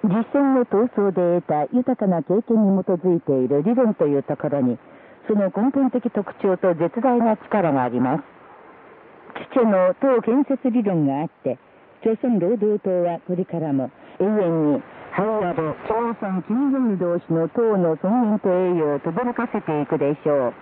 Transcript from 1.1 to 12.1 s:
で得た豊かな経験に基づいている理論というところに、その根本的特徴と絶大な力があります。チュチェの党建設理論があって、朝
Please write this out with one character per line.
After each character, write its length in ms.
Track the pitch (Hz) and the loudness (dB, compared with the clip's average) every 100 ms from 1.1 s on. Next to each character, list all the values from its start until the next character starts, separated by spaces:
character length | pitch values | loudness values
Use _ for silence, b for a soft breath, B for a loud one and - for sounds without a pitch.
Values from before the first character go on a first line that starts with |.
で 280 | 185 175 175 | 2 2 0
得 40 | - | 0
た 220 | 151 151 | -2 0
豊 220 | 247 254 | 0 0
か 140 | 247 202 | 0 0
な 160 | 175 | 0
経 180 | 147 190 | 0 -2
験 340 | - 220 208 196 | 2 2 4 2
に 80 | |
基 40 | 185 | 0
づ 280 | 180 185 170 | 0 2 0
い 40 | |
て 100 | - | 2
い 160 | 135 127 | 0 2
る 160 | 143 | 0
理 120 | 165 240 | 2 2
論 180 | 240 | 2
と 140 | 202 151 | 2 0
い 100 | 143 | 0
う 60 | |
と 120 | - 147 | -2 -6
こ 120 | 151 | -2
ろ 120 | 143 | 0
に、 160 | 127 117 B B B B - | 0 -2 B B B B -2
そ 60 | |
の 180 | 214 190 | 0 0
根 160 | 190 247 | 0 0
本 200 | 277 269 | 2 0
的 180 | 247 233 | -2 -4
特 240 | - 196 - | -4 -6 -4
徴 140 | 202 180 | -2 2
と 180 | 190 | 0
絶 260 | 170 - - | 0 -2 0
大 180 | 254 240 | 2 2
な 180 | 233 214 | 2 0
力 340 | - 214 170 | -2 0 2
が 140 | 139 | 2
あ 40 | 123 | 0
り 120 | 123 | 0
ま 180 | 127 156 | 0 -2
す。 60 | - - - - - - - - - - - - - | -6 -20 -20 -20 -20 -20 -20 -20 -20 -20 -20 -16 -4
チ 80 | - | 0
ュ 0 | |
チ 0 | |
ェ 80 | 226 | 2
の 260 | 196 185 | 4 2
党 260 | 180 269 247 | 2 2 2
建 220 | 220 247 | 2 0
設 240 | 294 269 262 | 0 -2 0
理 140 | 233 | 0
論 240 | 202 175 143 | 0 0 0
が 140 | 135 | -2
あ 40 | 160 | -6
っ 20 | _ | _
て、 140 | 135 123 B B B - | -8 -8 B B B -6
朝 140 | 220 | -4